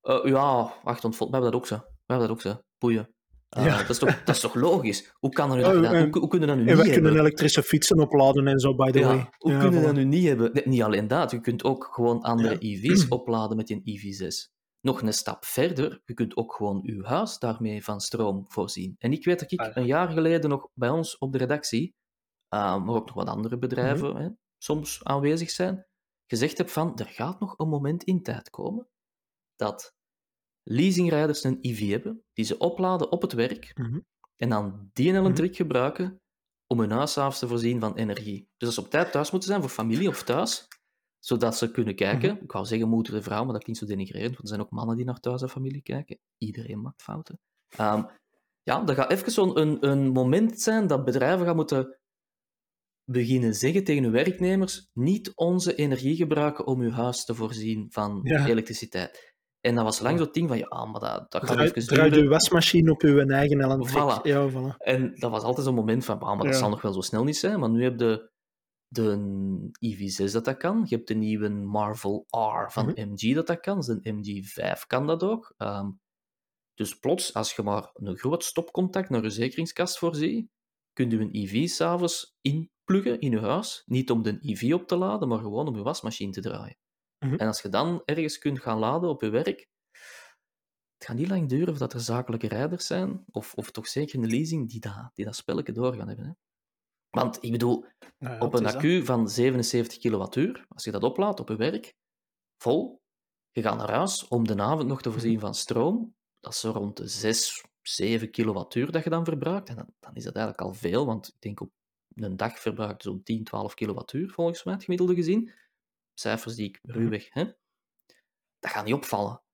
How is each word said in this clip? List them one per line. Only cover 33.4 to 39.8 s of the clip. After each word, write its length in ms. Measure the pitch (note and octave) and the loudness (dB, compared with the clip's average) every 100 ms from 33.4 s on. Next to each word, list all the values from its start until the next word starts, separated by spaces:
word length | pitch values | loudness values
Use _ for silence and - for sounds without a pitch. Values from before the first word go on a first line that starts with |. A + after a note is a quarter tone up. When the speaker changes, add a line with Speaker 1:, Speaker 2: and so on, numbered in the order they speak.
| B2 - - - | -2 -2 -12 -8
Speaker 2:
Mhm. 220 | A#2 C3+ - _ _ _ | -6 -6 -10 _ _ _
Speaker 1:
en 140 | B2 | 0
dan 400 | G#2+ G#2 G2+ G2+ | 0 -2 -8 -10
die 200 | - D3+ | 0 4
een 100 | F#3+ | 4
Speaker 2:
Mhm. 100 | F#3+ | 4
Speaker 1:
trick 220 | F3+ F3 - | 4 0 0
gebruiken 680 | E3 C3 C3 - F#3 F#3+ _ _ _ _ _ | 0 2 0 -2 -6 -8 _ _ _ _ _
om 120 | A#2+ | 0
hun 120 | G#2+ | 2
huis 200 | A2+ D3 | 2 0
's 40 | - | 0
avonds 220 | C#3 C3+ | 0 -2
te 80 | A#2+ | -4
voorzien 320 | A#2+ A#2 A#2+ | 0 0 0
van 160 | A2 - | -2 -2
energie. 540 | A2 G2+ G#2+ G2 - _ | -4 -4 -8 -10 -14 _
Dus 100 | A#2+ | -4
als 80 | A2+ | -4
ze 60 | |
op 80 | - | -2
tijd 220 | D3+ F3 | 0 0
thuis 200 | C#3+ D3 | -2 -2
moeten 180 | F#3+ F#3+ | -4 0
zijn 120 | G3+ | -2
voor 80 | C3+ | -2
familie 380 | - | -4